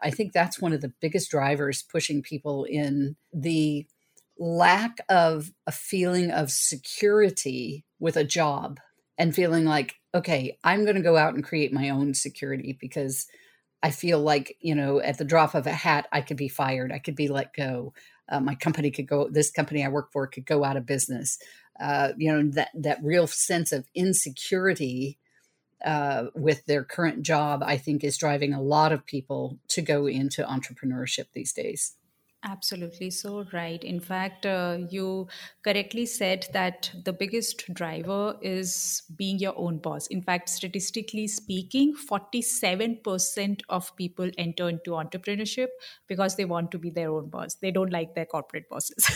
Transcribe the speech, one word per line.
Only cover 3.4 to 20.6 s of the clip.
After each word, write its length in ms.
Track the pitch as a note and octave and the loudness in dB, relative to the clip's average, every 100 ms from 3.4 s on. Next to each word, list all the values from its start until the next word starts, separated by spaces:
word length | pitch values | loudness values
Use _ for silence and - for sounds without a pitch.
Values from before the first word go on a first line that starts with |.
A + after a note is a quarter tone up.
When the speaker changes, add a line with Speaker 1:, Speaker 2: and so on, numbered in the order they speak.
| D3+ D#3+ D3+ D3 D3+ _ _ _ _ - | 0 2 2 0 -6 _ _ _ _ -8
Speaker 1:
lack 640 | E3+ E3+ F3 F#3+ A#3 - - | -2 6 8 8 4 -4 4
of 440 | F#3 E3 D#3+ D3+ - - | 6 8 4 -2 -8 -8
a 40 | |
feeling 600 | - - F#3+ F3+ F3+ F3 | -6 -4 0 2 4 2
of 180 | - D3 | 2 0
security 1300 | - - C#3 - - G#3 G#3 G3+ F#3+ C#3 B2+ B2 D3 - _ | 2 0 -2 -8 0 4 6 6 4 -4 -4 -6 -8 -12 _
with 160 | E3 D#3+ | 0 2
a 80 | |
job 560 | D3 F3 D#3 C#3 C#3+ C#3 - _ _ - | 2 2 2 2 -4 -10 -16 _ _ 0
and 180 | E3 | 2
feeling 300 | D3+ F3+ E3 | 4 4 6
like, 320 | D#3+ D3+ C3 - _ | 4 4 2 -6 _
"Okay, 440 | F3 E3+ D3+ C3 - | -2 2 2 0 0
I'm 200 | E3 G3 | 2 4
gonna 160 | G#3 G3 | 4 4
go 160 | F3 D#3+ | 6 6
out 180 | D#3 | 6
and 100 | D3 | 2
create 280 | D3 D#3+ D3 | -2 0 0
my 180 | C3+ C#3 | 2 0
own 240 | C3+ C#3+ | 2 0
security 600 | C3+ C#3 - C#3 C3 C3 C3+ | 0 -4 -6 -6 -6 -6 -10
because 460 | C3 D3+ C#3 C3+ - - _ _ _ _ | -8 -4 -4 -4 -8 -14 _ _ _ _
I 80 | D#3+ | -2
feel 280 | - F3 D#3+ | 0 2 4
like, 380 | D3+ D3 C3+ - | 6 2 2 -6
you 140 | E3 | 0
know, 260 | D3 C#3 C#3 | 2 4 2
at 180 | - C#3 | 2 -2
the 60 | |
drop 300 | D3 E3 D3+ | 4 6 6
of 120 | D#3+ C#3 | 4 0
a 60 | |
hat, 360 | D#3+ F3 D3 - | 0 2 2 2
I 100 | D3+ | -2
could 160 | C3+ C#3 | -2 -4
be 120 | C#3 | -4
fired. 420 | - C3+ C3 B2+ | -2 0 0 -4
I 80 | C3 | -6
could 160 | - | -6
be 140 | C#3+ D3 | -2 0
let 240 | C#3 B2+ | 0 -4
go. 420 | - C3+ B2+ B2 - - _ - | -4 -4 -4 -6 -14 -20 _ -4
Uh, 120 | C#3+ | -2
my 160 | C3+ C3+ | 0 0
company 340 | E3+ D#3+ D3 | -2 0 0
could 160 | C3 C3 | -2 -2
go, 220 | C#3+ C#3+ | 0 2
this 240 | D3+ D3 | 2 2
company 320 | - D3 D3+ | 0 -2 -2
I 40 | C#3 | 0
work 220 | C#3+ C#3 | -2 -4
for 140 | C#3+ C3+ | -4 -6
could 200 | - C3 | -8 0
go 180 | D3+ | 2